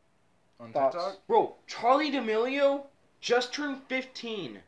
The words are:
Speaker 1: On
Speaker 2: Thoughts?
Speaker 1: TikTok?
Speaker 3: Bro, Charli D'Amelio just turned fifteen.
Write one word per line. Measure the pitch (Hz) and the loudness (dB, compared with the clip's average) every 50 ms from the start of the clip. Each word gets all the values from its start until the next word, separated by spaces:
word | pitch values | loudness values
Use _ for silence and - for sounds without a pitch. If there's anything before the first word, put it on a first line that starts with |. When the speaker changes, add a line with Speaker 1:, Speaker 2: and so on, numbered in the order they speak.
| _ _ _ _ _ _ _ _ _ _ _ - | _ _ _ _ _ _ _ _ _ _ _ -20
Speaker 1:
On | 120 113 | -14 -6
Speaker 2:
Thoughts? | 113 147 135 135 165 | -2 2 2 2 2
Speaker 1:
TikTok? | 175 175 196 190 - _ - | 0 -6 -6 -8 -8 _ 2
Speaker 3:
Bro, | 220 214 - - - - _ - | 4 4 4 4 -2 -10 _ -14
Charli | - - - 233 262 285 311 302 | -8 0 4 4 4 4 4 0
D'Amelio | 254 277 233 220 214 220 233 254 269 285 285 277 277 277 277 - _ _ _ _ _ _ | -2 -2 -2 0 0 0 0 0 0 2 2 2 2 2 -6 -10 _ _ _ _ _ _
just | - - 233 247 247 - - | -2 0 0 0 0 -2 -6
turned | - 294 285 269 262 - - | -6 -6 -6 -6 -8 -8 -6
fifteen. | 254 262 254 254 - - - 226 220 208 170 127 107 95 - | -6 -6 -6 -6 -10 -12 -10 -8 -8 -8 -8 -10 -12 -16 -20